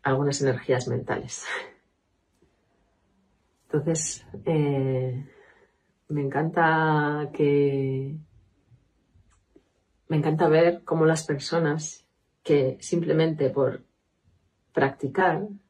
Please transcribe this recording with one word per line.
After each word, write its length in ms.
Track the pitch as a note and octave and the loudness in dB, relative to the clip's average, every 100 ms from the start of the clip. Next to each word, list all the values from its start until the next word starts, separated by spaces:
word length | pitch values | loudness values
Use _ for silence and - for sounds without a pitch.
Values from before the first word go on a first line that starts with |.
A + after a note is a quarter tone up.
algunas 380 | C#3 C3+ C#3+ C#3 | 0 0 0 0
energías 480 | C3+ A#2+ - B2+ - | -2 -2 0 -2 0
mentales. 560 | A#2+ A#2+ - - - - - - _ _ _ _ _ _ _ _ _ _ _ _ _ _ _ _ _ _ _ | -4 -4 -8 -8 -14 -10 -10 -12 _ _ _ _ _ _ _ _ _ _ _ _ _ _ _ _ _ _ _
Entonces, 640 | _ D3 D3+ D#3+ - - - - | _ -2 0 -2 -4 -10 -14 -8
eh, 840 | - D#3 C#3+ C#3 C3+ C3 B2+ B2 C#3+ - - _ _ _ _ _ _ | -2 0 2 0 0 -2 -2 -6 -10 -20 -20 _ _ _ _ _ _
me 140 | D3 | -4
encanta 1080 | C#3 C#3 D#3+ E3+ D#3+ D#3+ D#3 D3+ D3 D3 D3 | -2 -2 -2 2 2 4 2 2 0 -2 -6
que... 840 | - D3 C#3+ C#3+ C#3 C3+ C3+ C3+ D#3 D#3 _ _ _ _ _ _ _ _ _ _ _ _ _ _ _ _ _ _ | 0 2 4 2 0 -2 -4 -6 -10 -16 _ _ _ _ _ _ _ _ _ _ _ _ _ _ _ _ _ _
Me 80 | D#3 | 0
encanta 320 | D#3 D#3 E3 | 0 2 4
ver 340 | D#3 E3+ E3+ | 6 4 2
cómo 220 | - E3 D#3+ | -4 2 4
las 180 | D#3+ | 2
personas 840 | - C#3 - E3 D#3+ D#3 - - _ _ _ _ | -2 -6 -2 0 0 -2 -6 -14 _ _ _ _
que 360 | - C#3+ C3 B2+ | 0 2 2 -4
simplemente 680 | - E3+ E3 D#3+ D#3+ D#3 C3+ | -4 -2 2 2 2 0 0
por 340 | C#3 B2+ - _ _ _ _ _ _ _ _ _ | 2 0 -2 _ _ _ _ _ _ _ _ _
practicar 760 | - C3+ - C3+ F#3+ F3+ E3 G#3 - | -2 -2 -2 -4 0 2 0 -6 -12